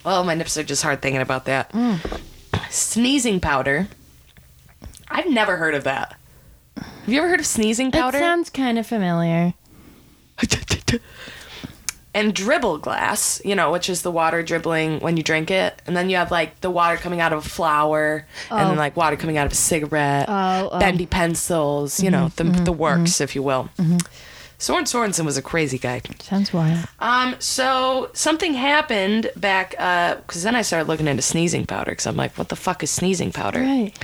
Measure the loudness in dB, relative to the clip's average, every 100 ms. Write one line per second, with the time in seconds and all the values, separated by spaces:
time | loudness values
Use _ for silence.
0 | 0 2 2 0 -2 -4 -4 -2 0 0
1 | 0 0 0 -2 0 -2 -2 0 0 0
2 | -4 -8 -12 -20 -4 -4 -4 -4 -2 0
3 | 2 2 2 0 2 0 2 0 0 -8
4 | -20 -20 -20 -20 -20 -20 -20 -20 -20 -18
5 | -6 -2 2 2 2 2 0 0 -2 -2
6 | -6 -10 -20 -20 -20 -20 _ -16 -16 -10
7 | -2 0 2 2 0 0 2 2 0 2
8 | 2 2 2 2 0 -2 0 0 0 0
9 | 2 2 2 2 2 -2 _ -20 -20 -20
10 | -20 -20 _ -4 -2 -2 -2 -4 -2 -4
11 | -6 -20 -18 -18 -18 -16 -16 -14 -12 -12
12 | -6 -2 0 0 0 2 2 -2 -2 -2
13 | 0 0 -2 -2 -2 2 2 2 -2 -4
14 | -2 0 2 0 -2 -2 0 0 0 -2
15 | 0 0 2 0 0 0 0 -2 -4 -2
16 | 0 0 0 0 -2 -4 -2 2 2 0
17 | -2 0 2 2 -2 -2 2 4 4 4
18 | 2 0 -6 -14 -4 2 2 4 2 2
19 | 0 0 0 0 2 0 2 0 0 0
20 | 2 2 2 0 2 0 0 2 2 2
21 | 0 0 0 0 0 0 2 0 -2 0
22 | 2 4 2 0 2 4 2 2 2 4
23 | 2 2 -2 -2 0 0 -2 0 2 2
24 | 0 -10 -20 -20 -20 -8 -2 0 0 0
25 | 0 0 -2 -2 -2 -2 -2 -2 -4 -6
26 | -8 -14 -4 -2 0 2 2 2 -2 -4
27 | 0 0 0 -4 -4 0 0 2 2 0
28 | -2 -2 0 0 0 0 2 2 2 0
29 | 2 0 0 -2 0 0 -2 -2 0 2
30 | 2 0 -6 -6 -2 0 0 0 0 0
31 | 0 0 0 2 2 0 -2 -4 -4 -4
32 | -4 -2 -2 -4 -8 -6 -4 -4 -4 -2
33 | 0 0 -2 -4 -4 0 0 0 -2 -6